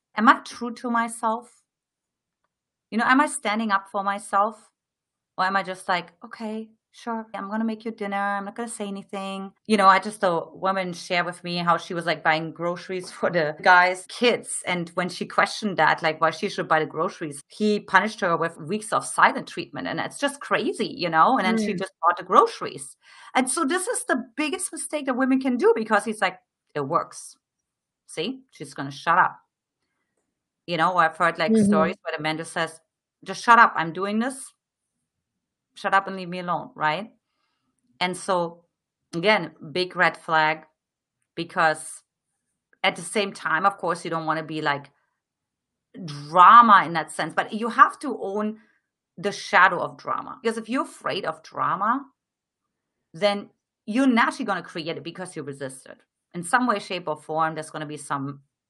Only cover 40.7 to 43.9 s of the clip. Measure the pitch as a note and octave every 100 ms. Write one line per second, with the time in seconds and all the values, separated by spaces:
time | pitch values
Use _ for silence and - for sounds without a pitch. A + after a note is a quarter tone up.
40.7 | _ _ _ _ _ _ - E3+ F#3 E3
41.7 | D3+ - - _ _ _ _ _ _ _
42.7 | _ F#3+ - E3+ A3+ G3 - D#3+ D#3+ G3
43.7 | G3 F3